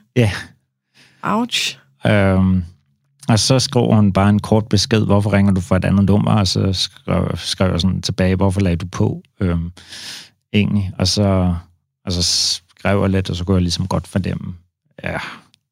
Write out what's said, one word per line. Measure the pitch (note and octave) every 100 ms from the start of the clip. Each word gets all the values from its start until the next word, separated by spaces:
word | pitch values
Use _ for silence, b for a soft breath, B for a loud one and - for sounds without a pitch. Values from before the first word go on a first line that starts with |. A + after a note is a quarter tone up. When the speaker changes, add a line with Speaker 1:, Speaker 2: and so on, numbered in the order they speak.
| _ -
Speaker 1:
Ja. | A2 F#2 - _ _ _ _ b b b
Speaker 2:
Ouch. | - G#3 A#3+ - - - _ _ A2
Speaker 1:
Øhm, | G#2 G2 F#2 F#2+ F#2 E2+ - _ _ _ _ -
og | A#2
så | - C3
skriver | - B2 A#2
hun | A2+ G#2
bare | F#2 G2+
en | G#2
kort | - G#2+ G#2+
besked, | G#2 - A2
hvorfor | G2+ G2+ G2+
ringer | G2+ G2+
du | F#2+
fra | F2+ F#2
et |
andet | F#2 G2
nummer, | F#2+ G#2 A2
og | A2 F#2
så | G#2 G2
skrev, | F#2 - - - F#2 F#2 F2+
skrev | - - F#2+
jeg | F2
sådan | F#2 F#2
tilbage, | - F#2+ F#2 F#2+
hvorfor | G2 F#2+
lagde | F#2+ E2+
du | F2+
på? | - G#2+ F3 - -
Øhm, | F#2 E2+ E2+ - B B B B B _ _
egentlig. | G#2 G2+ G#2 F#2+ -
Og | F2+
så, | - G2+ F#2+ F2+ F2 - _ _ _
og | -
så | F2+
skrev | F2 - - - - _ F#2+ G2+
jeg | F#2+
lidt, | F#2+ F#2+
og | F2
så |
kunne | F2+
jeg | F#2+
ligesom | F2 E2+ F#2
godt | F2 -
fornemme, | G2 F2+ F2 - F#2 _ _ _ -
ja, | - F2 B B B _ _